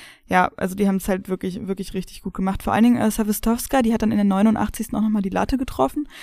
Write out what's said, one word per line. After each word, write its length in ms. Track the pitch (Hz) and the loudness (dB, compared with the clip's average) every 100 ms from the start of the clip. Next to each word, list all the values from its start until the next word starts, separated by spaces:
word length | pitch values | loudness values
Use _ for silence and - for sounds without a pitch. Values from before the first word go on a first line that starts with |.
| - - - | -20 -16 0
ja, 260 | 185 180 - | 2 2 0
also 180 | 190 196 | -4 0
die 100 | 196 | 0
haben's 220 | 190 208 | 2 0
halt 220 | 190 196 | -2 -2
wirklich, 360 | 185 190 180 185 | -6 -4 -6 -6
wirklich 260 | 190 190 | -6 -6
richtig 300 | 185 - - | -6 -8 -10
gut 100 | 190 | -10
gemacht. 300 | - 190 196 | -4 -2 -2
Vor 100 | - | 0
allen 100 | 208 | 4
Dingen, 140 | 233 240 | 4 4
äh, 120 | 220 | 2
Savistowska, 760 | 214 208 214 220 240 - 269 | 0 -2 0 0 0 0 2
die 100 | 226 | 2
hat 80 | 226 | 2
dann 100 | 214 | 2
in 60 | 214 | 2
der 80 | 202 | 2
neunundachtzigsten 720 | 190 214 220 208 - 220 214 | 4 4 4 -2 -4 -6 -2
auch 40 | |
nochmal 180 | 220 214 | 0 0
die 80 | 196 | 0
Latte 280 | 185 - 254 | -2 0 -2
getroffen. 520 | 262 - 269 302 294 - | -2 0 0 0 -8 -12